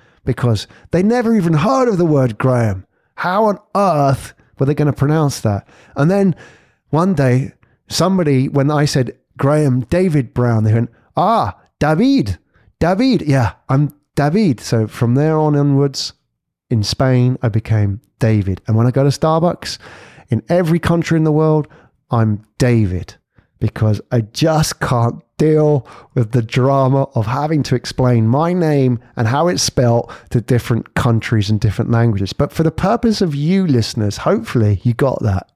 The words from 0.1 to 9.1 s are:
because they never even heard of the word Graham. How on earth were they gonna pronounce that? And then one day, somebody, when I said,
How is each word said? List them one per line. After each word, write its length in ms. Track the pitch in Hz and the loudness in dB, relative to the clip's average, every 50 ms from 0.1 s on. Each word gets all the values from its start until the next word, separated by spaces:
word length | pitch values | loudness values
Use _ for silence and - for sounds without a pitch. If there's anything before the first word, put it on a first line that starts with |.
| _ _ - | _ _ -6
because 440 | 131 123 - - 123 110 101 - - - - _ - | -6 -4 -2 0 -2 -2 -2 -4 -10 -20 -20 _ -4
they 100 | - 165 | -2 0
never 320 | 190 214 233 247 220 226 226 | 0 2 0 0 0 0 0
even 180 | 214 165 170 160 | 2 2 2 0
heard 340 | 147 160 226 262 262 254 240 | 2 0 0 0 2 0 0
of 100 | 202 170 | 0 0
the 80 | 175 | 0
word 320 | 160 151 139 131 120 107 - | 2 2 2 0 0 -2 -2
Graham. 480 | - 131 127 120 117 107 95 92 - _ _ _ _ _ _ | -2 0 0 2 0 0 -2 -4 -10 _ _ _ _ _ _
How 300 | - - 175 185 208 220 | -8 -6 -4 0 0 0
on 120 | 214 202 - _ _ - | 0 -2 -4 _ _ -2
earth 600 | 196 202 185 160 147 143 135 135 - - - - _ _ _ _ | 0 0 2 2 2 2 0 0 -2 -6 -14 -20 _ _ _ _
were 100 | - 135 | -2 -2
they 80 | 135 151 | -2 0
gonna 180 | - 147 147 | 0 0 -2
pronounce 480 | 127 - 139 147 151 160 151 139 - - | 0 0 0 0 2 0 0 -2 -2 -2
that? 260 | - 113 101 98 - _ - - - - - | -4 -2 -2 -4 -6 _ -20 -20 -20 -14 -4
And 120 | - 113 165 | -2 0 2
then 280 | 190 202 196 185 147 - - - - _ _ _ _ _ _ - | 2 2 2 0 0 -2 -8 -20 -20 _ _ _ _ _ _ -4
one 240 | - 156 180 196 185 | -2 0 0 0 0
day, 360 | 143 139 127 123 131 - - - _ _ _ _ _ _ - | 0 2 2 2 0 -2 -4 -10 _ _ _ _ _ _ -10
somebody, 600 | - - 165 185 190 185 170 147 139 131 135 - | -4 -2 0 0 2 0 2 2 2 0 0 0
when 220 | 147 139 135 147 | 0 0 0 0
I 140 | 151 143 147 | 2 0 0
said, 340 | 143 - 143 123 117 | 0 0 -2 -2 -2